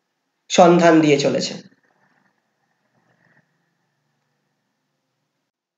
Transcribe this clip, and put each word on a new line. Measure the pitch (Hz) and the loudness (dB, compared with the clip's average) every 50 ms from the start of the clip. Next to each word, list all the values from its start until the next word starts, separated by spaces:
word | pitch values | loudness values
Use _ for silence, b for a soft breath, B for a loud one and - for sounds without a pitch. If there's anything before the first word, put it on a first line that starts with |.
| _ _ _ _ _ _ _ _ _ - | _ _ _ _ _ _ _ _ _ -6
সন্ধান | - - 180 170 175 175 170 170 160 156 | 0 2 2 4 4 2 2 2 2 2
দিয়ে | 151 147 139 131 | 2 0 -2 -2
চলেছে। | - 131 120 - - - - - - _ _ _ _ _ _ _ _ _ _ _ _ _ _ _ _ _ _ _ _ _ _ _ _ _ _ _ _ _ _ _ _ _ _ _ _ _ _ _ _ _ _ _ _ _ _ _ _ _ _ _ _ _ _ _ _ _ _ _ _ _ _ _ _ _ _ _ _ _ _ _ _ _ _ _ _ _ _ _ _ _ _ | -2 -4 -6 -6 -8 -10 -14 -18 -20 _ _ _ _ _ _ _ _ _ _ _ _ _ _ _ _ _ _ _ _ _ _ _ _ _ _ _ _ _ _ _ _ _ _ _ _ _ _ _ _ _ _ _ _ _ _ _ _ _ _ _ _ _ _ _ _ _ _ _ _ _ _ _ _ _ _ _ _ _ _ _ _ _ _ _ _ _ _ _ _ _ _